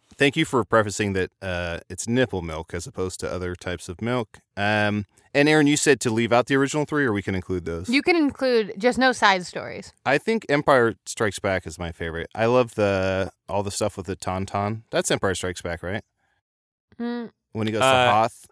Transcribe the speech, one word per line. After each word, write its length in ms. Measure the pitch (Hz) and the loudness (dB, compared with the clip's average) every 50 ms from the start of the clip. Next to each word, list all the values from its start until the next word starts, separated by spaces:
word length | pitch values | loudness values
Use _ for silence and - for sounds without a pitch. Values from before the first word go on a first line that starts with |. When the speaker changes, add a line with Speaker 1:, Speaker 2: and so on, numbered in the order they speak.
| _ _ - | _ _ -2
Speaker 1:
Thank 220 | - 139 143 - | 0 0 2 2
you 80 | 160 156 | 0 -2
for 180 | - - 123 104 | 2 2 0 2
prefacing 500 | - - 113 107 104 95 - 107 101 98 | 4 4 2 4 2 0 -2 -2 0 0
that, 180 | 95 92 - _ - | -2 -2 -4 _ -10
uh, 380 | - 95 90 87 87 85 85 80 - - | -8 -6 -6 -4 -4 -6 -6 -8 -10 -12
it's 180 | 92 - - | -12 -10 -4
nipple 340 | 113 117 127 127 - - 95 | -2 2 2 2 0 0 -6
milk 320 | 85 82 78 80 85 - - | -6 -6 -8 -8 -10 -8 -8
as 140 | 87 - | -10 -10
opposed 320 | - - - 92 90 - - | -8 -6 -6 -6 -6 -6 -6
to 100 | - - | -6 -6
other 240 | - 90 90 90 90 | -6 -4 -6 -6 -8
types 340 | - - 90 90 87 - - | -6 -6 -8 -8 -8 -8 -12
of 120 | 90 - | -10 -8
milk. 380 | 110 117 123 127 113 - _ - _ _ - | -6 -4 -2 -4 -4 -6 _ -20 _ _ -6
Um, 500 | - 101 104 107 107 104 104 104 104 101 _ _ _ _ _ - | -2 0 0 2 2 2 0 0 -2 -4 _ _ _ _ _ 2
and 160 | 139 143 151 | 2 4 6
Aaron, 160 | 156 156 147 | 6 6 6
you 100 | 143 147 | 4 4
said 240 | 143 - 156 139 107 | 4 4 4 4 4
to 100 | - 123 | 2 -2
leave 200 | 110 113 117 107 | 0 0 2 4
out 140 | 117 120 123 | 4 4 4
the 100 | - 139 | 4 2
original 300 | 135 139 135 147 151 147 | 2 2 0 0 -2 -2
three, 180 | - 156 147 143 | -2 0 0 0
or 80 | 123 | 0
we 120 | 104 101 - | 0 0 -2
can 100 | - 98 | -2 -4
include 320 | 92 92 - 92 90 80 | -4 -2 -4 -4 -4 -4
those? 240 | 80 82 82 95 - | -4 -6 -6 -4 0
Speaker 2:
You 140 | 233 277 285 | 0 0 2
can 120 | 349 349 | 2 2
include, 580 | 339 302 277 - - 269 262 247 226 220 180 - | 2 2 0 0 -2 -2 0 0 0 0 -2 -4
just 220 | 202 196 247 233 226 | -2 0 0 2 4
no 120 | 262 262 | 2 2
side 320 | 240 - 233 208 190 185 180 | 2 4 4 4 4 2 -2
stories. 440 | - - - - 120 95 95 95 - - _ - | -6 -10 -10 -10 -10 -12 -12 -14 -16 -16 _ 0
Speaker 1:
I 140 | - 135 151 | 0 0 2
think 260 | - - 226 220 - | 2 0 -2 0 0
Empire 460 | - 143 147 147 - 143 127 117 113 98 - - | 0 0 2 4 4 6 6 6 4 0 -2 -10
Strikes 320 | - - - 117 104 95 - | -10 -6 -2 -2 -2 -2 -2
Back 260 | - 101 95 90 - | -2 -2 -2 -2 -2
is 140 | 87 80 - | -6 -10 -8
my 120 | 87 82 | -8 -8
favorite. 380 | 82 - 87 82 80 82 80 - - | -6 -6 -8 -6 -6 -6 -8 -8 -4
I 100 | - 113 | -2 0
love 300 | 117 123 127 123 113 - | 2 4 4 2 2 0
the, 560 | - 104 101 98 95 95 95 95 95 95 87 - _ _ - | 0 2 2 2 2 0 0 0 0 -2 -4 -6 _ _ -6
all 140 | 90 101 101 | -4 -4 -4
the 80 | 101 | -4
stuff 260 | 98 - 110 104 - | -4 -4 -4 -4 -4
with 80 | - 92 | -6 -8
the 100 | 101 92 | -8 -8
Tauntaun. 680 | - - 98 92 95 98 - - 101 101 104 110 110 - - | -6 -6 -6 -4 -4 -4 -4 -4 -4 -2 -4 -4 -8 -10 -6
That's 180 | - 165 180 - | -4 -2 -2 0
Empire 240 | 165 127 - 98 92 | -2 0 0 -2 -2
Strikes 300 | - - 92 87 - - | -2 -4 -6 -6 -6 -8
Back, 180 | 90 85 85 | -8 -8 -8
right? 220 | - 87 98 110 - _ _ _ _ _ _ _ _ _ _ _ _ _ _ _ _ _ _ - | -6 -6 -8 -8 -8 _ _ _ _ _ _ _ _ _ _ _ _ _ _ _ _ _ _ -12
Speaker 2:
Mm. 320 | 233 240 240 240 233 208 _ _ _ _ - | -10 -8 -8 -10 -10 -14 _ _ _ _ -6
Speaker 1:
When 120 | 110 107 | -4 -4
he 80 | 110 107 | -2 -2
goes 80 | 107 | 0
Speaker 3:
Uh, 240 | 123 131 131 127 123 | 2 4 4 4 4
Speaker 1:
to 60 | 123 | 4
Hoth 340 | 104 107 110 120 - - - - | 4 4 2 0 -2 -8 -20 -16